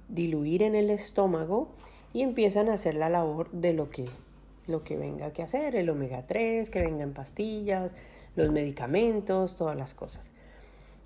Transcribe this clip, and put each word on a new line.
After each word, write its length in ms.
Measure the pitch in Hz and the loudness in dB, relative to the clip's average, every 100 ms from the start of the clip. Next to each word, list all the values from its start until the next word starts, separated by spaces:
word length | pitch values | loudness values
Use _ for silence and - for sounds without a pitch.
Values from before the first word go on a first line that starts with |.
| - | -8
diluir 540 | 165 170 156 147 185 | -2 0 0 2 2
en 120 | 214 | 4
el 160 | 214 208 | 4 2
estómago 800 | 208 - - 190 165 160 214 320 - - - - | 0 0 2 2 2 0 -2 -2 -8 -20 -20 -8
y 100 | 233 | -2
empiezan 460 | 262 240 208 202 220 | 0 4 4 4 2
a 60 | |
hacer 200 | 208 175 | 2 0
la 140 | 151 160 | 0 2
labor 420 | 175 160 156 170 | 2 2 -2 -4
de 200 | 175 175 | 0 2
lo 180 | 160 147 | 2 0
que, 160 | - 123 127 - - - - - | -4 -10 -10 -20 -20 -20 -16 -6
lo 160 | 160 | -6
que 140 | 156 151 | -4 -6
venga 360 | 143 143 151 | -6 -6 -8
que 100 | 156 | -8
hacer, 340 | 165 269 302 233 | -4 -2 0 0
el 120 | 170 | 0
omega 360 | 147 131 127 - | 0 -2 -6 -4
tres, 440 | 220 226 226 220 | 0 0 0 0
que 100 | 190 | 0
venga 240 | 165 151 | 0 0
en 100 | 143 | -4
pastillas, 800 | 139 131 - 220 214 208 190 180 - - - - | -6 -10 -6 -4 -2 -2 0 -2 -8 -20 -20 -6
los 160 | - 156 | 2 2
medicamentos, 1040 | 151 147 139 123 175 233 214 196 190 180 - | 2 0 -4 0 2 4 2 2 2 2 0
todas 200 | 160 143 | -4 -4
las 180 | 135 | -8
cosas. 360 | - - - - - - - - - - - | -10 -14 -14 -18 -20 -20 -20 -20 -20 -20 -20